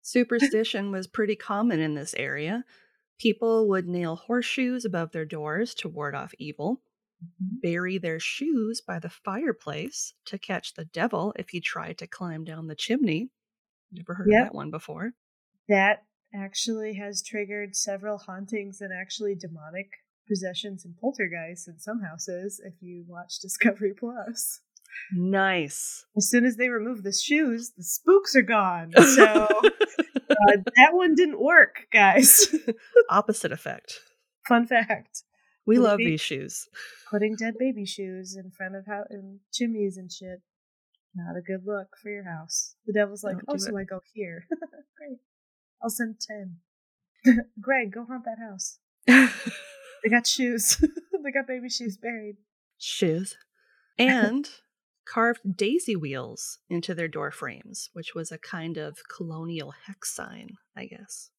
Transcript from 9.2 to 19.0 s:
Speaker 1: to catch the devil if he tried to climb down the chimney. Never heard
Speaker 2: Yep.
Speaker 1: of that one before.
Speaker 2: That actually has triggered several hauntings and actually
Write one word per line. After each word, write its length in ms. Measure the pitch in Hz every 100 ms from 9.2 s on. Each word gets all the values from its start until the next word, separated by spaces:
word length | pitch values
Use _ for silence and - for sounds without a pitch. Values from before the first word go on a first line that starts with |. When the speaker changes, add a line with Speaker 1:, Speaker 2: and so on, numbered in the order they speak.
| - 196 302 - - 147 233 - - _
Speaker 1:
to 140 | - 196
catch 360 | - 185 -
the 100 | - 160
devil 460 | 165 214 180 190 -
if 120 | 190
he 100 | 180
tried 360 | - 170 170 170
to 100 | -
climb 340 | - 180 160
down 240 | 160 160 160
the 80 |
chimney. 560 | 151 - 240 247 160 254 _ _ _ _ _ _
Never 220 | 175 170
heard 120 | 185 190
Speaker 2:
Yep. 120 | 208
Speaker 1:
of 60 | 247
that 60 | -
one 160 | 143
before. 400 | 156 - 160 208 240 _ _ _ _ _
Speaker 2:
That 360 | 202 196 214 _ _ _
actually 600 | 208 196 196 - 220 214
has 280 | 196 202 202
triggered 540 | - 220 202 208 202 196
several 420 | - 196 208 208
hauntings 640 | - 185 196 220 202 196
and 120 | 196
actually 440 | 185